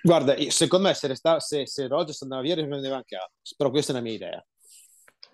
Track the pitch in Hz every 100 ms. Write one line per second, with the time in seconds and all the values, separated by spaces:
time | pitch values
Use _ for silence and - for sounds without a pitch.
0 | 165 165 135 135 147 - 160 180 196 143
1 | 143 131 165 160 - 151 127 - 127 143
2 | 160 147 135 131 135 175 147 143 135 135
3 | - 95 92 _ - - 139 139 143 131
4 | 117 107 90 - - _ _ - _ _
5 | _ _ _